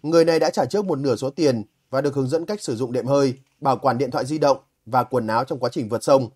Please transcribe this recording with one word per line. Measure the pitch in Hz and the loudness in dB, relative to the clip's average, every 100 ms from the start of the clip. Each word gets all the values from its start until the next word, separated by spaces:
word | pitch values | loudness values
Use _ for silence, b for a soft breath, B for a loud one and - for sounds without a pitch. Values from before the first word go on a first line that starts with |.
Người | 147 165 | 4 4
này | 165 165 | 4 4
đã | 160 | 2
trả | - | 0
trước | 131 196 | -2 -2
một | 196 147 | -2 -2
nửa | 143 120 | 0 -2
số | 131 | -2
tiền | - 151 117 104 _ _ | 0 0 0 -4 _ _
và | 131 | -2
được | 143 | -2
hướng | 139 131 | -2 -2
dẫn | 160 170 | -2 -4
cách | 208 | -8
sử | - 113 | -6 -6
dụng | 123 | -4
đệm | 123 117 | -4 0
hơi, | 139 139 123 _ _ | 2 2 -2 _ _
bảo | 139 123 | -2 0
quản | 139 120 | 0 0
điện | 135 | -2
thoại | 123 127 | -4 -4
di | 151 | 0
động | 147 135 _ _ - | 0 0 _ _ -2
và | 127 | 0
quần | 120 127 110 | 0 -2 0
áo | 113 | -2
trong | 127 143 | -2 -4
quá | 120 | -4
trình | - 113 | -4 -4
vượt | 139 | -4
sông. | - 135 117 | 4 4 4